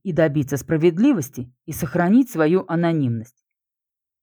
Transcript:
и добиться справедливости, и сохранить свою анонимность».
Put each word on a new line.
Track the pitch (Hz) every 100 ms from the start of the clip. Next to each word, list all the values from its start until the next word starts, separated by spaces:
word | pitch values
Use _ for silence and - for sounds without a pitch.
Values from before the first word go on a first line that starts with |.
и | 202
добиться | 165 160 147 127 143
справедливости, | - 160 175 165 269 220 123 - 127 _ -
и |
сохранить | 147 160 170 175 233 254
свою | 160 156 185 185
анонимность». | 170 170 165 127 113 110 _ _ _ _ _ _ _ _ _